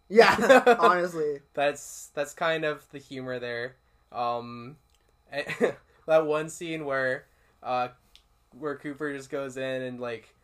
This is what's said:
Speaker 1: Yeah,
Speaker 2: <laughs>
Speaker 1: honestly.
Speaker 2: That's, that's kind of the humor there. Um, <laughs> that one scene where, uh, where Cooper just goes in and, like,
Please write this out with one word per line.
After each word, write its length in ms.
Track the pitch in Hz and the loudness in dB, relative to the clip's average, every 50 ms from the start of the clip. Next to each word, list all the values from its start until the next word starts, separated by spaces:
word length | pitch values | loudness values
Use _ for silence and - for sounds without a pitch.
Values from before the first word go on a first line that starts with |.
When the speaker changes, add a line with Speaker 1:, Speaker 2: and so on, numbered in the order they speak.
| _ - | _ 2
Speaker 1:
Yeah, 640 | 190 226 220 190 - - 233 202 262 254 - 240 233 | 6 8 8 8 6 6 8 8 8 10 10 6 6
Speaker 2:
<laughs> 40 | - | 6
Speaker 1:
honestly. 600 | - 202 180 180 - 180 170 160 151 147 143 143 - _ - | 6 4 4 4 0 -2 -4 -4 -4 -4 -6 -8 -10 _ -4
Speaker 2:
That's, 580 | 147 143 147 147 147 - - - - - - - | -2 -2 -2 -2 -4 -12 -18 -18 -18 -18 -12 -8
that's 180 | 151 143 - - | -8 -8 -8 -6
kind 300 | - 175 165 160 160 160 | -4 -2 -2 -2 -2 -2
of 200 | 151 147 143 - _ | -4 -6 -6 -12 _
the 60 | - 139 | -20 -20
humor 400 | 135 - 135 131 127 127 127 123 | -18 -14 -12 -10 -8 -8 -8 -8
there. 360 | 123 120 120 117 120 127 127 _ _ _ _ _ _ - | -8 -8 -8 -8 -10 -10 -12 _ _ _ _ _ _ -12
Um, 640 | - 117 120 120 120 120 120 120 120 120 117 131 156 - _ _ _ _ _ _ _ _ _ - | -8 -6 -4 -4 -4 -6 -8 -10 -14 -14 -14 -16 -18 -20 _ _ _ _ _ _ _ _ _ -12
<laughs> 60 | 139 143 - - 147 - 240 165 - - _ _ _ _ - | -10 -8 -8 -6 -4 -2 -2 -2 -2 -4 _ _ _ _ -2
that 180 | 160 156 160 160 | 2 2 2 4
one 240 | 147 151 156 156 160 | 2 -2 -2 -4 -6
scene 360 | - - 175 165 160 156 151 | -10 -12 -10 -10 -10 -8 -6
where, 400 | 139 135 135 131 127 131 147 - _ _ _ _ _ _ - - | -4 -4 -2 -2 -2 -4 -6 -10 _ _ _ _ _ _ -14 -8
uh, 260 | 120 127 127 123 127 - _ _ _ - - _ _ _ _ _ _ - | -6 -4 -4 -4 -6 -10 _ _ _ -20 -20 _ _ _ _ _ _ -16
where 180 | 123 151 147 139 | -12 -10 -10 -10
Cooper 360 | 139 - 151 139 131 151 147 139 | -10 -10 -12 -10 -8 -8 -8 -8
just 140 | 139 131 131 | -10 -10 -10
goes 280 | 151 139 139 135 123 | -8 -8 -8 -8 -8
in 240 | 131 131 131 131 131 127 | -8 -6 -4 -4 -4 -6
and, 160 | 127 123 123 | -6 -8 -8
like, 340 | 123 120 117 110 - - _ _ | -10 -10 -10 -10 -14 -18 _ _